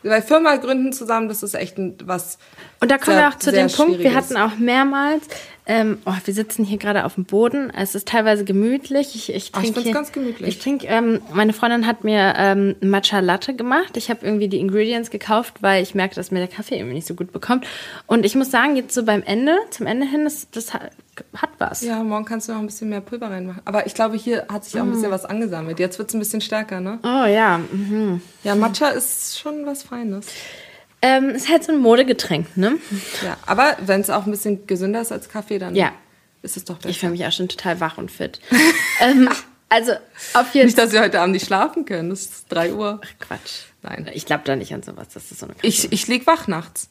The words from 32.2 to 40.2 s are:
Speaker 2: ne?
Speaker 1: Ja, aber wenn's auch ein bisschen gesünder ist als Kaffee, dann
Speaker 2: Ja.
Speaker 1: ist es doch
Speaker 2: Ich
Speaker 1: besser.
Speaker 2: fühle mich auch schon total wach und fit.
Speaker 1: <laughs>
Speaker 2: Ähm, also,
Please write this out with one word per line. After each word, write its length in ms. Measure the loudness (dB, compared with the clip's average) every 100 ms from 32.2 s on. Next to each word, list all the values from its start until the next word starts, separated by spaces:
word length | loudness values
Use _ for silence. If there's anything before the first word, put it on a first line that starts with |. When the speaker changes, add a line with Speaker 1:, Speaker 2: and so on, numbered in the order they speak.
| 0 -2 -2 0
Speaker 2:
ne? 200 | 0 0 -4 -8 -8 -8 -8
Speaker 1:
Ja, 100 | -8 -2
aber 280 | 4 4 4 0
wenn's 240 | 0 2
auch 140 | -2 -2
ein 60 |
bisschen 360 | -4 -4 -4 -2
gesünder 340 | -2 -2 -2
ist 100 | -4
als 180 | -8 -10
Kaffee, 280 | -12 -6 -6
dann 160 | -2 0
Speaker 2:
Ja. 160 | 0 -2 _ _ _ _
Speaker 1:
ist 140 | -12 -12
es 80 | -12
doch 100 | -10
Speaker 2:
Ich 40 |
Speaker 1:
besser. 160 | -8 -4
Speaker 2:
fühle 120 | -4
mich 120 | -2 -4
auch 60 |
schon 160 | -4 -4
total 300 | -4 -4 -2
wach 180 | -4 -6
und 140 | -14
fit. 280 | -8 -10 -10 0
Speaker 1:
<laughs> 540 | 4 4 4 -2 4
Speaker 2:
Ähm, 280 | 6 8 6 4 -6 _ _
also, 260 | 2 4 -4 -6 -18